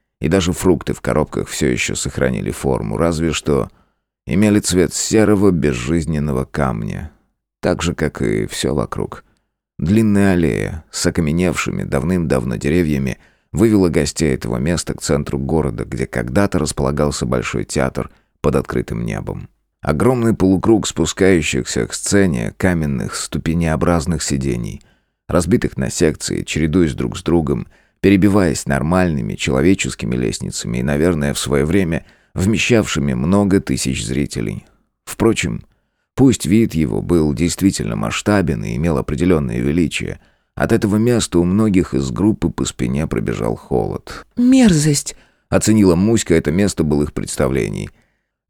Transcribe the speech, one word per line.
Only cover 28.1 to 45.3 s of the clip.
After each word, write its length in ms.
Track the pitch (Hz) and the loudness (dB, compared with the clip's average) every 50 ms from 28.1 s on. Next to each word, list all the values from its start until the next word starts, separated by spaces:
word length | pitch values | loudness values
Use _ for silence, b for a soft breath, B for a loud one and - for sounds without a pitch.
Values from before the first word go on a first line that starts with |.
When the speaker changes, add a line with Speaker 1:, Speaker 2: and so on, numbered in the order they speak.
| 101 95 85 104 95 107 92 87 69 - - | 6 6 6 4 4 4 2 2 0 -2 -2
Speaker 1:
нормальными 680 | - 71 67 65 80 90 92 92 87 78 67 57 50 50 | -2 -2 0 0 0 0 2 2 0 0 -2 -4 -6 -6
человеческими 800 | - - - 62 65 73 90 98 - - 64 - - - 57 62 | -4 -2 -2 0 2 4 4 4 2 0 -6 -6 -6 -6 -4 -4
лестницами 640 | 62 60 53 50 - - 50 - - - 55 57 62 | -2 -2 -4 -4 -4 -8 -8 -8 -8 -8 -6 -4 -4
и, 40 | 64 | -2
наверное, 500 | 69 73 73 78 90 85 76 71 71 - | -2 0 2 2 2 2 0 -2 -2 -2
в 40 | - | -4
свое 280 | - 64 67 69 71 | -4 -2 0 0 0
время 400 | 78 87 101 92 80 82 67 b b b b b b b | 2 2 0 0 0 -2 -6 b b b b b b b
вмещавшими 840 | - 92 101 110 82 - - 123 110 101 - - 78 69 71 64 | -2 0 0 0 0 2 2 2 2 2 2 -2 -2 -2 -2 -2
много 460 | 60 65 85 98 101 104 98 95 95 | -2 0 2 2 2 4 4 2 2
тысяч 460 | - - 67 60 - 67 65 - 53 | 2 0 -4 -2 -2 -4 -4 -4 -4
зрителей. 600 | 53 65 71 71 - - - 57 53 50 - - _ _ _ _ _ _ _ - | -4 -2 -2 -4 -4 -4 -6 -6 -6 -6 -10 -12 _ _ _ _ _ _ _ -16
Впрочем, 600 | - - - 95 113 107 - - 73 55 - - _ _ _ _ _ _ _ _ _ - | -12 -4 0 2 2 2 2 -2 -4 -6 -8 -12 _ _ _ _ _ _ _ _ _ 0
пусть 320 | - 131 135 113 - - | 4 4 4 4 2 0
вид 280 | 69 95 113 113 - - | 2 2 4 4 2 0
его 280 | 80 78 62 52 50 50 | 0 0 0 0 -4 -2
был 320 | - 87 85 78 76 69 | 0 2 2 2 2 0
действительно 640 | - 85 82 - - 90 98 - - - 53 57 | 0 0 -2 0 2 0 0 0 0 -4 -4 -4
масштабен 640 | 52 55 58 - - - 104 104 101 92 - - 55 52 | -4 -4 -4 -4 -4 -2 0 2 2 2 0 -2 -4 -4
и 140 | 52 57 | -6 -4
имел 220 | 64 80 85 78 64 | -2 0 0 0 0
определенное 600 | - - 76 65 85 92 87 73 69 62 57 60 | -2 -4 -2 0 2 2 2 2 2 -2 -2 -2
величие, 600 | 60 69 76 90 80 69 - - - - - - _ _ _ _ _ _ - | 0 0 2 2 0 0 -2 -6 -8 -8 -10 -12 _ _ _ _ _ _ -6
от 160 | - - - | -4 0 2
этого 240 | 113 113 113 101 98 | 2 2 2 2 2
места 440 | 107 110 123 123 110 - - - 85 | 2 2 2 2 0 0 0 2 2
у 40 | 87 | 2
многих 480 | 87 92 107 110 110 92 95 82 - - | 4 2 2 2 4 4 2 2 2 0
из 200 | 67 69 65 60 | -2 -2 -2 -2
группы 380 | 57 92 110 107 - - 80 | 0 2 2 2 2 -2 -2
по 140 | - - 65 | -2 -2 -6
спине 440 | - - - - 62 65 71 82 - | -6 -4 -4 -4 -4 -2 -2 -4 -2
пробежал 480 | - 57 53 - 55 50 55 57 57 | -4 -4 -2 -4 -4 -4 -4 -4 -4
холод. 680 | - - - - 60 50 50 - - - - - - - _ - | -6 -6 -2 -2 -2 -2 -2 -6 -8 -10 -12 -16 -16 -16 _ -2
Speaker 2:
«Мерзость!» 800 | - 247 247 262 262 247 214 170 151 147 156 143 - - - - - _ _ | 2 4 6 6 8 6 6 6 4 2 2 0 0 -2 -8 -14 -16 _ _